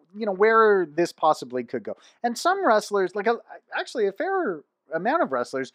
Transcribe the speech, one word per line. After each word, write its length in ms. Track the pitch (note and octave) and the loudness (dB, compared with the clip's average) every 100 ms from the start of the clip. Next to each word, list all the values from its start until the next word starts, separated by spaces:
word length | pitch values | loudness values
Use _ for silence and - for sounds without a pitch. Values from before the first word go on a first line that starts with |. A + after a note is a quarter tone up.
| _ G3+ | _ -8
you 100 | A3 | -4
know, 60 | |
where 560 | F#3 G#3+ A3+ A3 G3+ E3+ | 2 4 6 6 4 2
this 240 | D3 E3+ | 0 -2
possibly 520 | - D#3+ D3+ C3 B2+ | 0 2 2 -2 -8
could 200 | A#2+ B2 | -6 -8
go. 140 | G#2+ G2+ _ _ | -8 -12 _ _
And 120 | A#3+ A#3 | -6 -2
some 300 | E4+ G4 F4 | -2 0 2
wrestlers, 500 | G#3+ G#3 G3+ F#3 G#3 | 2 0 -2 -2 -2
like, 120 | G3 | -2
a, 100 | A#3 - - _ A#3+ | -2 -6 -20 _ -8
actually 300 | F4+ C4+ G3+ | -6 -4 -4
a 40 | |
fair 500 | F#3+ D#4+ G4 D#4 D#3+ - _ _ | -2 -4 -2 -2 -6 -12 _ _
amount 300 | D#3+ F#3+ D#4+ | -6 -2 0
of 100 | C#4 | 0
wrestlers, 400 | C3 A#2+ C3 C3 | -2 -4 -6 -8